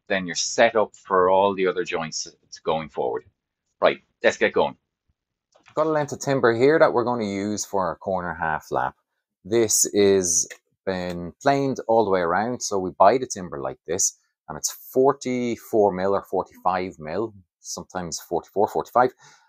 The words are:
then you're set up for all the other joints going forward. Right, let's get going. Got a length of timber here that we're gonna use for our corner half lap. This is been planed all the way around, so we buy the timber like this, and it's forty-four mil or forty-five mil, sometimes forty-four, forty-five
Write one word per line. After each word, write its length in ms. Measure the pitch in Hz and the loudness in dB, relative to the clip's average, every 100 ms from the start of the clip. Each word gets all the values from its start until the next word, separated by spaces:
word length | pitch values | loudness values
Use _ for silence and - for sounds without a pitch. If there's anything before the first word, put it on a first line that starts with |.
| - | -4
then 180 | 98 | -4
you're 120 | 87 82 | -2 -6
set 400 | - - 117 110 | -4 2 4 4
up 180 | 101 | 0
for 360 | _ - 95 90 | _ -2 2 4
all 220 | 95 101 | 4 2
the 140 | 95 92 | 2 -2
other 160 | 90 | -2
joints 460 | 85 87 80 - 82 _ _ - | -4 -6 -6 -8 -12 _ _ -12
going 280 | - 80 76 | -4 -4 -4
forward. 340 | - 64 64 - _ _ _ _ - | -6 -6 -6 -10 _ _ _ _ 0
Right, 220 | 90 71 _ _ | 2 2 _ _
let's 140 | 117 - | 0 2
get 160 | 104 | 0
going. 240 | 92 73 65 _ _ _ _ _ _ _ _ _ | 2 -2 -4 _ _ _ _ _ _ _ _ _
Got 140 | - 160 | -4 0
a 20 | |
length 220 | 156 143 | 0 -2
of 80 | 127 | -6
timber 340 | 139 135 123 | -2 2 2
here 240 | 117 135 156 | 4 4 6
that 140 | 156 | 4
we're 100 | 120 | 4
gonna 220 | 117 120 | 0 -2
use 400 | 104 98 104 104 | -2 -2 -2 -4
for 200 | - 98 | -4 -2
our 120 | 90 78 | -2 -4
corner 360 | 101 92 87 | -6 -4 -4
half 360 | 82 82 78 - | -4 -4 -4 -4
lap. 240 | 67 65 - _ _ _ _ | -4 -4 -8 _ _ _ _
This 400 | 92 117 110 - - | -2 0 2 2 0
is 640 | 101 101 98 90 - - - _ _ - | 4 6 4 2 -2 -4 -10 _ _ -6
been 460 | 92 90 87 87 - | -4 -4 -6 -8 -2
planed 360 | 139 139 139 123 - | 0 2 0 -2 2
all 160 | 113 | 2
the 80 | 101 | 4
way 80 | 92 | 2
around, 420 | 85 90 113 123 | 2 0 -2 -4
so 160 | - 101 | -4 -4
we 140 | 92 | -4
buy 260 | - 95 127 | 4 4 4
the 80 | 127 | -2
timber 340 | 104 90 71 | -10 -10 -8
like 200 | 65 65 | -10 -10
this, 320 | - 92 - - _ _ - | -8 -4 -4 -6 _ _ -16
and 80 | 76 | -10
it's 140 | - | -10
forty-four 1200 | - - 131 135 139 131 127 120 110 - 113 101 | -10 -4 2 2 2 -4 -4 -4 -6 -4 2 2
mil 240 | 90 98 | 2 -2
or 80 | 95 | -2
forty-five 800 | - 92 - - 90 92 92 87 | -4 -6 -6 -6 -4 -2 -4 -10
mil, 340 | 76 90 110 101 - _ | -10 -6 -8 -10 -20 _
sometimes 640 | - - 85 92 87 73 | -16 -14 -12 -10 -10 -10
forty-four, 480 | - 82 - 98 107 | -6 -8 -6 -2 -2
forty-five 420 | 85 - 120 127 - - _ | -2 -2 0 0 -2 -20 _